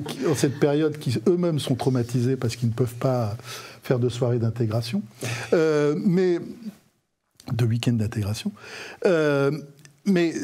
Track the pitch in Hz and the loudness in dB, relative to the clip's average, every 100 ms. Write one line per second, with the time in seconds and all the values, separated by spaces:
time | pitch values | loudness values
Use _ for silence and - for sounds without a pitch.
0 | - - 208 135 147 120 147 147 156 147 | -6 -4 -2 0 0 2 2 2 0 -2
1 | 147 113 - 175 175 151 - 120 135 131 | -2 0 2 2 2 0 0 0 0 0
2 | 117 127 120 131 123 - 120 110 123 - | 0 0 0 0 -2 -2 -2 0 -2 0
3 | 135 127 107 107 - - - - - 127 | -2 0 -2 -6 -12 -14 -16 -10 -2 0
4 | 120 - 123 120 117 - 113 113 117 196 | 0 0 0 2 0 0 -2 -2 -2 -4
5 | - - 120 117 - 180 160 151 147 151 | -6 -8 -8 -6 0 2 4 4 2 2
6 | 214 175 185 170 - - 220 - _ _ | 2 4 2 0 -4 -12 -16 -16 _ _
7 | _ _ _ - - 113 120 117 123 120 | _ _ _ -18 -6 0 0 2 0 0
8 | 104 110 98 110 208 - - - - - | 0 -2 -4 -4 -6 -10 -14 -16 -16 -2
9 | 208 165 151 143 139 151 - - - _ | 2 4 4 4 2 0 -8 -20 -20 _
10 | - 180 170 - | 0 2 2 0